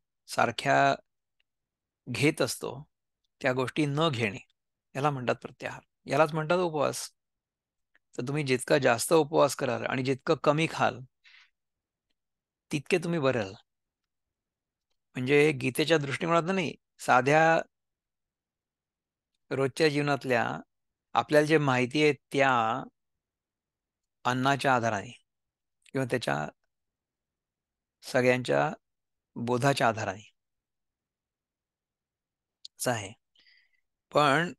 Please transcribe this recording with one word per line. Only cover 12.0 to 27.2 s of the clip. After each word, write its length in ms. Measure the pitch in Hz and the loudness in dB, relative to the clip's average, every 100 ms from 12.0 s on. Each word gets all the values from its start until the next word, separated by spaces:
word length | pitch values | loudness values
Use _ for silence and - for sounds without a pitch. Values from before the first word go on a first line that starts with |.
| _ _ _ _ _ _ _ | _ _ _ _ _ _ _
तितके 260 | 151 - 180 | -8 -2 -2
तुम्ही 200 | 170 170 | -2 -2
बरे 200 | 131 123 | 0 0
राहाल. 160 | 95 107 _ _ _ _ _ _ _ _ _ _ _ _ _ _ _ | -4 -10 _ _ _ _ _ _ _ _ _ _ _ _ _ _ _
म्हणजे 380 | 131 127 147 151 | -8 2 4 4
गीतेच्या 460 | 139 131 123 151 160 | 2 -4 -2 0 0
दृष्टिकोनातनं 560 | 139 131 165 170 160 | 0 -4 0 0 0
नाही, 200 | 190 165 - _ _ | -4 -4 -8 _ _
साध्या 640 | - 127 127 156 160 165 - _ _ _ _ _ _ _ _ _ _ _ _ _ _ _ _ _ _ | 2 4 4 4 4 2 -2 _ _ _ _ _ _ _ _ _ _ _ _ _ _ _ _ _ _
रोजच्या 380 | 135 135 - 160 | -2 -2 2 2
जीवनातल्या 720 | 143 143 139 131 117 117 147 - _ _ _ _ | 2 0 -2 0 0 0 -6 -12 _ _ _ _
आपल्याला 340 | 120 - 151 151 | -2 2 2 4
जे 120 | 156 | 2
माहिती 440 | 143 127 123 151 | 2 2 0 2
आहे 100 | 151 | 2
त्या 680 | 139 _ 139 135 123 113 127 - _ _ _ _ _ _ _ _ _ _ _ _ _ | 0 _ 0 2 2 0 -2 -8 _ _ _ _ _ _ _ _ _ _ _ _ _
अन्नाच्या 500 | 123 127 135 139 139 | -4 0 0 2 2
आधाराने 500 | 123 113 104 98 - _ _ _ _ _ _ _ | 2 0 -4 -8 -18 _ _ _ _ _ _ _
किंवा 120 | 135 127 | -6 -4
त्याच्या 380 | 131 135 139 76 - _ _ _ _ _ _ | -4 -2 -4 -6 -12 _ _ _ _ _ _